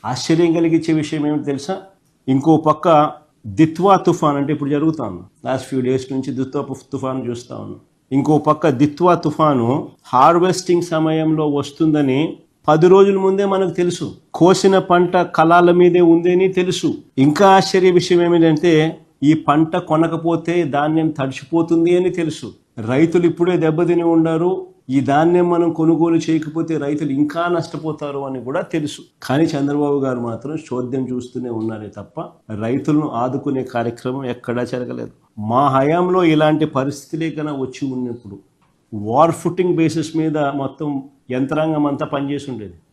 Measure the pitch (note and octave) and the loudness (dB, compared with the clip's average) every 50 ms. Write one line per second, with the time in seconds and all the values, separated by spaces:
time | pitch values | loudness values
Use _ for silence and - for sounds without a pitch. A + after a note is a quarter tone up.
0 | - A2 C3 C3 - - E3 E3 F3 E3+ D#3+ E3+ E3 E3 E3 D#3+ D#3 - D#3+ D#3 | -10 -8 -8 -8 -2 0 2 2 2 2 2 0 0 2 0 0 0 0 -2 -2
1 | D#3 D3+ D#3 D3+ D3 D3 D3+ D3 C3 D3 C#3 C3 - - F#3+ F#3 - - _ _ | -2 -4 -6 -4 -2 -2 -2 -2 -4 -4 -6 -6 -6 -8 -10 -10 -10 -20 _ _
2 | _ _ _ _ _ - C3 C3+ C3+ D#3+ D#3+ D3+ D#3 D#3 D3+ G3+ - F3+ D#3+ D3 | _ _ _ _ _ 0 0 2 4 2 2 2 2 0 -2 0 2 4 4 4
3 | D3+ C#3+ - - _ _ _ _ _ G#2+ G2 G2+ D#3+ D#3+ D#3+ - F3 G3+ F#3+ F3+ | 4 2 -2 -10 _ _ _ _ _ -10 2 2 2 2 2 0 2 4 4 4
4 | F#3 F3+ E3 - F3 D3+ C#3+ C#3 C#3+ C#3 D3+ D3 D3 C3+ D3 D3 D3+ D#3+ D3+ - | 2 0 -2 0 0 0 0 0 -2 -4 -4 -4 -4 -4 -2 0 -2 -2 -2 -4
5 | B2 G#2 F2+ F2 F#2 - _ _ - B2 C3 B2+ - - C3+ C3 B2 B2+ C3 C3 | -8 -10 -10 -12 -16 -20 _ _ -8 -6 -6 -6 -6 -6 -6 -4 -2 0 -2 -2
6 | C3 - C#3 C3+ C3 C#3 B2 B2 C3+ C3 - D3 C#3 C3+ C3+ - - _ - C3 | -4 -4 -6 -6 -6 -6 -6 -6 -6 -6 -6 -8 -8 -8 -10 -14 -12 _ -10 -8
7 | C3+ C3 C3 C3 A#2 A#2 A#2+ A#2 - - A#2 A2 G#2 G#2 G2+ G#2 _ _ _ _ | -6 -6 -8 -6 -8 -8 -10 -10 -12 -14 -14 -14 -14 -14 -16 -18 _ _ _ _
8 | _ _ C3 C#3 - D3+ D#3 D3 D3+ D#3 D3+ D3 - D#3+ C3 A#2 D3 D3 D3 - | _ _ -2 0 2 2 2 2 2 0 0 2 2 0 2 2 0 0 0 0
9 | F3 F3+ F3 E3+ - D#3 D3 - D#3 D3+ C#3+ B2 A2+ A#2 C3+ D#3+ - - - _ | 2 2 2 2 0 -4 -2 0 0 2 2 2 0 0 -2 -2 -4 -8 -16 _
10 | _ - - B2 C3+ D#3 E3+ F3 F3 F#3 E3+ F3+ - - F3 F3 F3 E3+ E3 D#3+ | _ -2 2 4 6 6 6 4 2 0 0 -2 -2 0 0 0 0 -2 -2 -2
11 | D#3 D#3+ D#3+ D#3+ D#3+ D#3+ D#3 D#3 D#3 D3+ C#3+ C#3+ C3+ - - - E3 D#3 D3+ D3+ | 0 0 0 0 0 0 0 0 0 0 0 -2 -4 -6 -4 -2 0 2 2 2
12 | D3 C3+ B2+ C3+ D#3+ E3 - - _ _ _ _ _ - D3+ D#3 E3+ F3+ F#3 G3 | 2 2 2 0 0 -2 -4 -12 _ _ _ _ _ 2 4 4 6 6 8 8
13 | G3 G3+ G3 G3 F#3+ F#3+ F#3+ G3 G3+ G3 G3 F#3+ F#3+ F3+ E3 - F3+ F3 E3+ - | 8 6 4 2 2 0 0 0 0 0 0 0 -2 -2 -2 -2 -2 -2 -2 -6
14 | D#3 G#2 - - _ _ - - E3 F3+ F#3 F#3 - G3 F#3+ F#3 F#3 - F3+ F3 | -10 -12 -12 -16 _ _ 0 4 4 6 6 6 4 4 4 4 2 4 2 4
15 | F3+ F3 F3 F#3 - - - - D#3+ E3 E3+ F3 F3 F3 F3 F3 F3+ F3 E3 F3+ | 4 4 2 0 0 0 2 2 4 6 6 6 6 6 6 6 6 6 6 6
16 | F3 E3 E3 E3+ E3+ F3+ F3+ F3+ F#3+ F#3+ F#3 F#3 F3+ F#3 F3+ - - D3+ G#2 - | 6 6 6 4 4 2 2 2 2 2 0 0 -2 -2 -2 -2 -2 -4 -4 -4
17 | - _ _ - C3+ D3 D3+ - G3+ G3 F#3+ F#3+ F#3 - - F#3+ F3+ F#3 F3+ F3 | -12 _ _ 2 2 2 4 4 4 6 6 6 4 2 0 4 4 4 4 4
18 | E3+ - F3+ F3 F3 E3+ E3+ E3+ E3 D#3+ D#3 D3+ F3 F3 D#3+ D#3 D#3 D#3+ D#3+ - | 2 4 2 2 4 4 4 4 4 4 4 2 2 4 4 4 2 0 -2 -8
19 | _ _ _ _ C#3 D3 D#3+ D#3 - - D3 D#3 D#3+ D#3+ - F3 - - D#3 D#3 | _ _ _ _ 2 2 2 2 2 0 2 2 2 0 0 -4 -2 0 0 0
20 | E3 E3 D#3+ D#3+ D#3+ E3 E3+ E3 E3 F3 E3+ F3 E3+ C#3 C#3+ C#3+ D3 D#3 D#3 D#3+ | 0 0 -2 -2 -2 -2 -2 -2 -2 -2 -2 -2 -2 0 -2 -2 0 0 0 0
21 | D#3+ D#3+ D3+ - C3+ C3+ C3 - - - E3 E3 E3 E3 E3+ E3 E3 F3 F3+ F3+ | 0 -2 -2 -4 -6 -6 -6 -12 -10 -2 -2 -2 0 2 2 2 2 2 2 2
22 | F#3 F3+ F3 F3+ E3 D#3 - - - G#2 F2+ _ _ _ _ - G#2+ G#2+ B2+ C#3 | 0 -2 -2 -4 -6 -6 -6 -8 -12 -16 -16 _ _ _ _ -10 -6 -2 2 2
23 | E3 D#3+ E3 D#3 C#3+ E3 - - E3+ F3+ F3+ E3 E3 D#3+ D#3 D#3 F3 E3 F3 E3+ | 2 2 2 2 2 2 0 0 0 0 2 0 0 0 0 0 0 0 0 0
24 | E3+ E3+ E3 E3 D#3+ D#3+ E3 D#3+ F3 F3+ F#3+ F#3 - - _ _ _ - B2+ C#3 | 2 2 2 2 2 2 0 0 0 -2 -2 -4 -8 -14 _ _ _ -2 -2 0
25 | B2+ A2+ - D3 D#3+ F3 F3 F3+ F3 F3 E3+ E3+ E3+ E3+ E3 E3 D#3+ D#3+ E3 D3+ | 0 2 2 2 4 4 4 2 2 2 2 0 0 0 0 0 2 2 2 2
26 | E3 E3+ E3 D#3+ D#3+ - D#3+ D#3 D3+ D#3 D3 E3 D#3+ D#3+ D#3+ D3+ C#3+ C#3+ D3+ D3 | 2 2 0 0 0 0 -2 -2 -2 -6 -6 -6 -6 -4 -4 -4 -4 -4 -4 -4
27 | D#3+ C#3+ C3+ C#3 D3 D3 - E3 E3+ F3 F3 E3 D#3 - - C#3+ D3+ D#3+ D3 D3 | -4 -4 -2 -2 -2 -2 -2 -4 -2 -2 -2 -2 -4 -6 -10 -10 -8 -8 -8 -8
28 | D3+ C#3+ C#3 C#3 C#3 C#3 C3+ C3 A#2 B2+ C#3 F3+ F#3 - - D#3+ D3+ C#3+ - - | -10 -10 -8 -8 -8 -8 -10 -10 -10 -6 -6 -6 -6 -4 -6 -6 -4 -6 -8 -12
29 | - _ _ _ - - C3 C#3+ E3 D#3+ D#3+ C#3 C#3 C#3+ C#3+ D3 D3 C#3+ C#3+ C#3+ | -20 _ _ _ -6 -2 0 0 0 0 0 -2 -2 -2 -2 -2 0 0 0 -2
30 | C3+ C3 B2+ A#2+ A#2+ A#2+ A2+ - - C#3 D#3 D#3 - - B2+ B2+ B2+ A#2+ B2+ C3 | -2 -2 -4 -4 -6 -8 -8 -8 -10 -10 -10 -10 -10 -8 -8 -8 -6 -6 -6 -6
31 | B2+ A#2+ B2+ B2 B2 - _ B2+ B2 B2 A2+ A2 A2 A2+ A2 G#2 G#2+ G2+ - G#2 | -6 -6 -6 -8 -10 -10 _ -10 -10 -8 -8 -6 -6 -6 -8 -10 -14 -16 -16 -18
32 | F#2+ - _ D#3 F3 - _ _ _ - G#2+ G2+ A2 A2+ B2+ C3+ - D#3+ D3+ D3+ | -20 -16 _ -14 -14 -14 _ _ _ -14 -10 -8 -4 -4 -4 -4 -2 0 0 0
33 | D#3 D3 A#2 A#2 B2 B2+ B2+ C#3 - D3 C3 C3 B2 - - A#2+ A#2 A#2 A2+ - | 0 -2 -4 -4 -4 -4 -4 -6 -6 -4 -4 -4 -6 -6 -6 -4 -4 -4 -8 -8
34 | - C3 B2+ C#3 C3+ B2 A#2 B2 - - A#2 A#2+ B2 A#2+ - B2+ B2 A#2+ B2+ A#2+ | -8 -8 -8 -6 -8 -8 -10 -10 -8 -8 -6 -6 -6 -6 -6 -8 -8 -8 -10 -12
35 | A#2 - - _ _ _ _ A2 G#2 G#2+ A2+ B2+ C#3+ C#3 C3 C3+ C#3 D3 D#3+ F3 | -12 -14 -16 _ _ _ _ -10 -6 -2 0 2 2 2 2 2 2 2 2 0
36 | F3+ F3+ F3+ F#3 F3+ E3 D#3 D3+ D#3 D3+ D#3 D3 D#3 D3+ - C3+ C3+ C#3 C#3+ - | 0 0 2 2 4 4 4 4 4 2 2 2 0 -2 -2 -4 -4 -4 -6 -8
37 | - _ - E3+ D#3+ D#3+ C#3 D3+ D3+ D3+ C#3+ C3+ C3 B2+ B2+ - C#3+ C3+ C3 B2+ | -12 _ -8 -6 -6 -6 -6 -8 -8 -8 -6 -6 -8 -8 -8 -8 -8 -6 -6 -6
38 | B2 A#2+ A#2+ A#2+ _ G2+ G2 F#2+ _ _ _ _ _ _ _ _ _ _ - G#2 | -6 -8 -10 -12 _ -18 -20 -20 _ _ _ _ _ _ _ _ _ _ -12 -10
39 | G2+ G#2+ A2+ C3+ D#3+ E3+ E3 - - F3+ F3 F3+ F3+ F3+ E3 D3+ D#3+ D#3 - E3 | -6 -2 2 4 4 2 2 -2 -6 -6 -2 -2 0 0 0 0 0 0 0 -2
40 | D3+ D#3 - D#3 D#3 D#3+ D3+ D3+ D3 C#3 C#3 C#3+ C3+ C3+ - _ D#3+ D3 C#3+ C3+ | -6 -4 -4 -2 -2 -2 -2 -2 -2 -2 -2 -4 -6 -8 -8 _ -8 -6 -6 -6
41 | C3+ - _ _ _ - B2+ B2+ C#3 C3 D#3 D3+ D#3 D#3+ D#3 D3+ D3 D3 C#3+ C3 | -8 -12 _ _ _ -8 -4 -4 -4 -2 -2 -2 -2 -2 -2 -2 -2 -2 -2 -4
42 | D3+ C#3+ D3 C#3 C#3 C#3 C#3+ C#3+ C#3+ C#3 B2+ G#2+ G#2 F#2 E2+ E2 _ _ | -6 -6 -6 -6 -6 -6 -6 -8 -8 -10 -12 -12 -12 -16 -18 -20 _ _